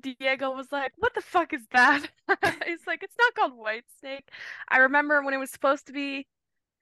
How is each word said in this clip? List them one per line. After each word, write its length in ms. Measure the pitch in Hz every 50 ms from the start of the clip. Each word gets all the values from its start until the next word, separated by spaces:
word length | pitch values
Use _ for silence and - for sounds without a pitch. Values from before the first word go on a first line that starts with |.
Diego 500 | - 269 247 - 269 262 269 262 277 262
was 200 | 262 269 262 -
like, 200 | 285 277 269 262 -
"What 160 | - 415 494 -
the 60 | 392
fuck 320 | - - - 359 330 -
is 140 | 320 262 220 _
that?" 340 | - 247 247 277 285 294 - - _ _ _ -
<laughs> 380 | 392 - - 339 311 - -
He's 200 | 349 339 320 _
like, 160 | 359 330 -
"It's 140 | 381 - _ -
not 160 | 480 480 453
called 200 | 440 381 302 254
White 280 | 233 214 214 220 233 - _ _ _
Snake." 280 | - 269 269 277 - _ - - - - - - - -
I 100 | - 262
remember 440 | 262 262 277 294 294 294 302 285
when 120 | 277 277 269
it 40 | 269
was 120 | 269 -
supposed 360 | - - - 269 294 277 - -
to 40 |
be 340 | 254 285 277 277 277 277 269 _ _ _ _ _ _ _ _ _ _ _